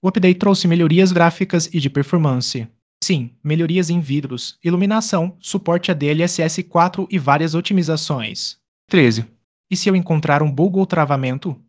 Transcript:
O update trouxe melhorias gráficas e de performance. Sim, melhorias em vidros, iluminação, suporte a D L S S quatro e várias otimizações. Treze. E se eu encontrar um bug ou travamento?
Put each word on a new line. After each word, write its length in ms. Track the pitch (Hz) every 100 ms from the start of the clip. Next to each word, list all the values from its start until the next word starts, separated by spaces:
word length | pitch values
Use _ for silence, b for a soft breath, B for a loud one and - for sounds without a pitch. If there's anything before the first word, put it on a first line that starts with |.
O 60 | 185
update 320 | 202 185 180
trouxe 260 | 202 196 175
melhorias 460 | 170 165 165 190
gráficas 580 | 180 170 165 190 170 160
e 80 | 170
de 80 | 139
performance. 760 | 135 139 175 151 127 123 131 113 _ _ _
Sim, 280 | - 175 120 _
melhorias 460 | 147 156 165 175 165
em 100 | 175
vidros, 580 | 147 139 135 123 - -
iluminação, 720 | 170 180 196 220 220 190 170 180
suporte 500 | - 202 180 175 175
a 20 |
D 140 | 170 147
L 160 | 151
S 180 | 175 -
S 220 | 165 -
quatro 420 | 180 170 175 180 190
e 80 | 190
várias 340 | 139 147 160
otimizações. 1000 | 160 180 196 160 160 - 139 110 - - - _ _ _
Treze. 360 | 185 127 113 113 _ _ _ _
E 60 | 180
se 140 | -
eu 60 | 190
encontrar 460 | 180 160 151 147
um 80 | 151
bug 300 | 135 185 190
ou 60 | 190
travamento? 760 | 165 143 139 131 127 185 135